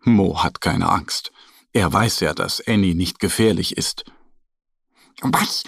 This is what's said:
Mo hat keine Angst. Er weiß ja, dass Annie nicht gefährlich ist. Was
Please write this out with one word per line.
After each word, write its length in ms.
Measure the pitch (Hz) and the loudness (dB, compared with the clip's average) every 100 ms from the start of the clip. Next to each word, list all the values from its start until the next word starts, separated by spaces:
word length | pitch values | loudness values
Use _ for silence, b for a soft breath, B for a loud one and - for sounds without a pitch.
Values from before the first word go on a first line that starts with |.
Mo 400 | - 110 95 82 | 2 4 4 0
hat 180 | 87 - | -4 -4
keine 280 | - 78 87 | -2 0 0
Angst. 420 | 87 76 - - b b b b | 0 -2 -8 -10 b b b b
Er 180 | - 90 | 0 2
weiß 300 | 98 113 - | 2 0 0
ja, 120 | 85 | -2
dass 320 | 73 87 - - | -2 -4 -6 -2
Annie 300 | 110 95 85 | 2 2 2
nicht 240 | 87 - | -2 -2
gefährlich 580 | 98 - 110 98 90 - | -4 2 2 2 -2 -4
ist. 280 | - - - - _ _ _ _ _ _ _ b b - | -6 -8 -14 -20 _ _ _ _ _ _ _ b b -8
Was 420 | 135 - - - | -2 0 0 -4